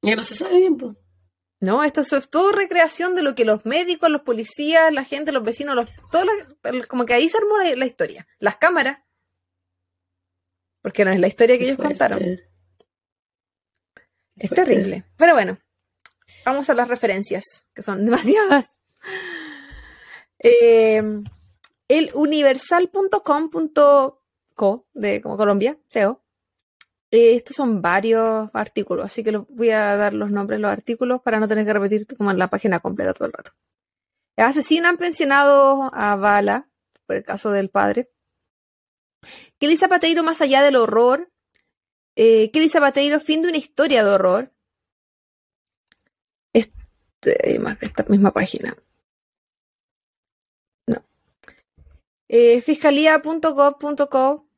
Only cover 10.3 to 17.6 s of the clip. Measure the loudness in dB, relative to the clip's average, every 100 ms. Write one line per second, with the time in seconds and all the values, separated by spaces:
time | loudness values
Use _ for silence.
10.3 | _ _ _ _ _ -12 -2 0 2 0
11.3 | 2 2 4 0 -2 -4 -2 -2 -2 -4
12.3 | -8 _ _ _ _ _ _ _ _ _
13.3 | _ _ _ _ _ _ _ _ _ _
14.3 | _ -4 0 2 2 0 -8 -14 _ 4
15.3 | 4 2 -6 _ _ _ _ -20 _ _
16.3 | _ -6 -4 -2 -2 0 -2 -2 -4 -6
17.3 | -8 -10 -20